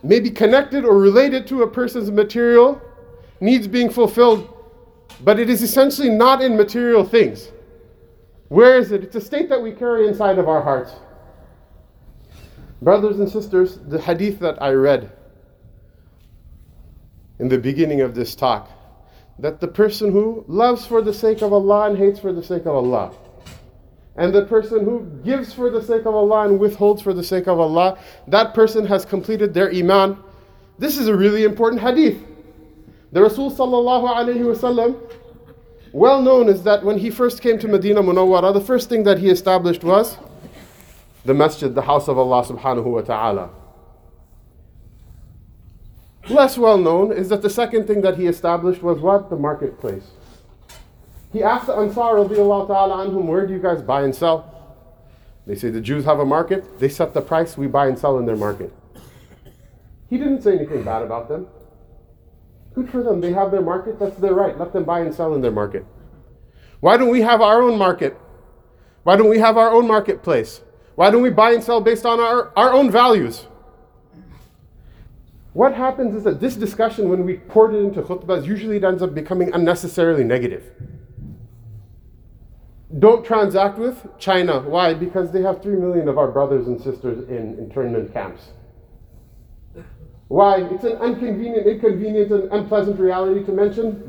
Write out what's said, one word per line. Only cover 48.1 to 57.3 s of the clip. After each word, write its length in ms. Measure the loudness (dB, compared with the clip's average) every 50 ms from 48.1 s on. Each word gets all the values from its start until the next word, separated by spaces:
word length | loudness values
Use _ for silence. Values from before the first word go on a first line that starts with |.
| -2
he 100 | 0 -2
established 560 | -2 -2 -2 -2 -2 -2 -2 0 -2 -4 -2 -2
was 180 | -4 -4 -2
what? 280 | 0 0 0 0 -2 -4
The 80 | -8
marketplace. 720 | -6 -4 -6 -6 -6 -8 -10 -10 -8 -10 -10 -10 -10 -12 -18 -20 -20 -20 -20 -20 -20 _ _ -20 _ -20 _ -20 -20 -20 _ _ _ -20 -20 -20 -20 -20 -12 -6
He 100 | -2 0
asked 240 | 0 0 0 -2
the 80 | -4 -2
Ansar 400 | -2 -2 -2 -2 -2 0 2 2
radiallahu 540 | 2 2 2 2 0 2 2 2 0 -2 -2
ta'ala 380 | 0 0 2 0 0 -2 -6
anhum, 200 | -4 -4 -4 -4
"Where 200 | -2 -2 -2 -2
do 60 | -2 -6
you 60 | -4
guys 240 | -2 -2 -2 -4 -4
buy 200 | -4 -2 -2 0
and 120 | -2 -4
sell?" 640 | -2 0 0 0 -2 -4 -12 -20 -20 -20 -20 -20 -20 -20 -20 -20 _ _ -20 -20 -20 _ -20 -20 -20 _
They 80 | -14 -12
say, 160 | -8 -8 -6
"The 100 | -6 -6
Jews 240 | -6 -6 -6 -4 0
have 160 | 0 0 0
a 40 | 0
market, 540 | 0 0 0 0 -2 -4 -4 -4 -12 -10 -4
they 100 | -4 -4
set 260 | -2 -2 -6 -4 -2
the 60 | -6
price, 380 | -4 -2